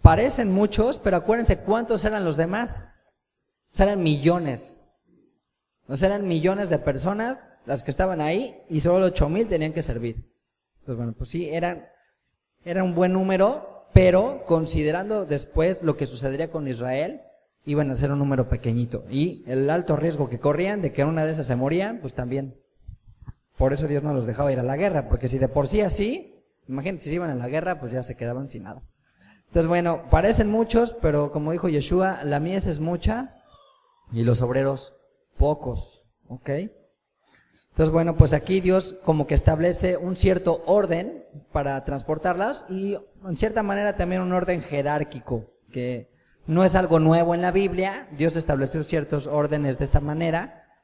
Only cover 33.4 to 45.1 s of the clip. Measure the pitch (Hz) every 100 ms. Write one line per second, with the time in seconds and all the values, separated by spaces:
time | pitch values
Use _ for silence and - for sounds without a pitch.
33.4 | _ - _ _ _ _ _ 113 117 113
34.4 | 123 127 135 135 - _ _ _ _ -
35.4 | 147 151 131 117 - - _ _ _ 127
36.4 | - 143 196 - _ _ _ _ _ _
37.4 | _ _ _ - 160 165 165 165 156 147
38.4 | - 190 180 185 185 - - 156 143 151
39.4 | - 156 170 175 185 180 175 180 196 180
40.4 | 185 165 - 202 185 170 208 330 - 147
41.4 | - 156 139 135 - 139 - 151 180 175
42.4 | 208 277 - 185 196 202 - - 190 175
43.4 | 220 220 208 202 208 196 175 185 180 180
44.4 | 180 180 - 143 143 151 147